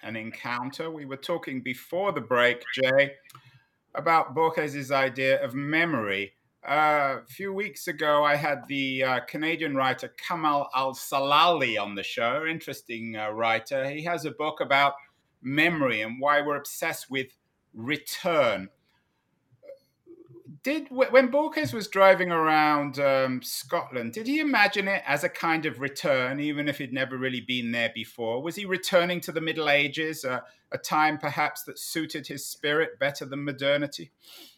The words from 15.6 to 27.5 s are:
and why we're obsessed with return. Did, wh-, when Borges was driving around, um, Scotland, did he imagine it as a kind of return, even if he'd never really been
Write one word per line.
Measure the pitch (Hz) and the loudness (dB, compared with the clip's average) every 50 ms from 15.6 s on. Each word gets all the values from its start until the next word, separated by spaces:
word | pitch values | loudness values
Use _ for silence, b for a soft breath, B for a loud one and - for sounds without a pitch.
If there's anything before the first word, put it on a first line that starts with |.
| 156 175 170 156 139 127 113 107 107 | 2 2 2 2 2 2 0 0 -2
and | 113 120 131 | -4 -4 -2
why | 135 143 147 147 | 2 2 2 2
we're | 143 147 143 | 2 0 -2
obsessed | 143 - - - - 170 165 151 - - - | -4 -6 -10 -8 -6 -4 -4 -4 -6 -8 -6
with | 131 135 131 131 _ _ _ _ _ _ _ _ - | -6 -6 -6 -6 _ _ _ _ _ _ _ _ -16
return. | 110 113 127 151 147 - - - - - 180 170 156 131 117 104 95 95 98 _ _ _ _ _ _ _ _ _ _ _ _ _ _ _ _ _ _ 539 571 554 - _ _ _ _ _ - 339 349 - - - - - - 151 - - | -10 -6 -6 -6 -6 -6 -8 -10 -4 -2 0 2 4 4 4 2 0 -4 -8 _ _ _ _ _ _ _ _ _ _ _ _ _ _ _ _ _ _ -20 -20 -20 -20 _ _ _ _ _ -20 -20 -20 -20 -20 -20 -20 -20 -20 -20 -10 -6
Did, | 254 302 311 294 | -6 -4 -4 -6
wh-, | - 254 254 262 - | -6 -2 0 2 4
when | 233 262 269 240 247 | 4 4 4 4 2
Borges | 285 302 302 302 311 302 - - | 0 0 0 -2 -4 -4 -4 -4
was | 226 196 - | -6 -8 -2
driving | - 196 190 190 185 180 185 175 | 2 6 8 8 8 6 4 0
around, | 170 165 160 156 156 156 151 151 151 147 143 143 131 139 | 2 2 4 4 6 6 6 4 4 2 0 -2 -2 0
um, | 143 139 135 135 131 131 127 127 - | 2 4 4 4 2 2 0 -2 -6
Scotland, | - - - - 131 175 170 135 - 131 123 117 113 - | -8 -8 -10 -6 -2 -2 -2 -2 -4 -6 -6 -6 -6 -6
did | 220 226 247 | -6 -4 -2
he | 285 311 | 0 0
imagine | 311 294 262 220 202 196 202 202 190 | 0 2 4 4 4 4 4 2 0
it | 196 196 180 - | 0 0 -2 0
as | 131 143 143 165 | 0 0 0 0
a | 170 | -2
kind | - - - 165 160 160 147 | -2 -2 0 0 0 0 0
of | 156 117 117 | -2 -4 -4
return, | 139 - - - - 156 135 131 127 127 135 143 | -6 -6 -6 -2 0 2 2 2 2 0 -2 -2
even | 147 147 143 147 147 147 | -2 -2 -2 -2 -2 -2
if | 143 - | -4 -4
he'd | 143 123 127 | -6 -6 -4
never | 131 131 123 131 | -4 -4 -4 -4
really | 127 131 131 127 123 | -4 -4 -4 -4 -4
been | 110 117 | -4 -4